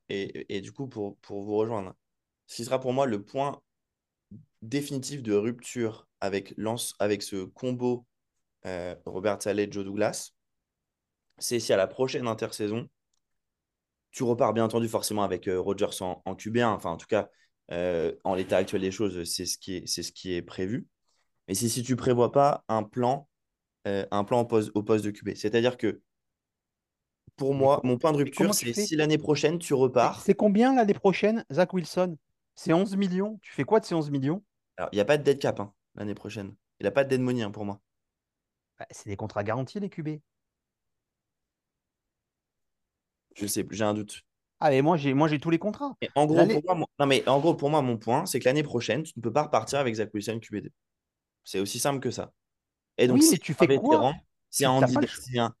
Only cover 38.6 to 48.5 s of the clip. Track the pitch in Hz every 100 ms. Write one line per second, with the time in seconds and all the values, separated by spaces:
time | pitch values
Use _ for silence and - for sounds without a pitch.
38.6 | _ - - - 110 98 107 107 101 117
39.6 | 127 208 196 - 151 151 _ _ _ _
40.6 | _ _ _ _ _ _ _ _ _ _
41.6 | _ _ _ _ _ _ _ _ _ _
42.6 | _ _ _ _ _ _ _ - 101 107
43.6 | 87 95 107 107 104 - - _ _ -
44.6 | 156 135 147 175 139 135 156 151 165 165
45.6 | 190 208 285 - 113 139 151 165 170 151
46.6 | 151 170 - - 139 135 - 139 165 156
47.6 | 143 151 127 113 - 131 185 131 123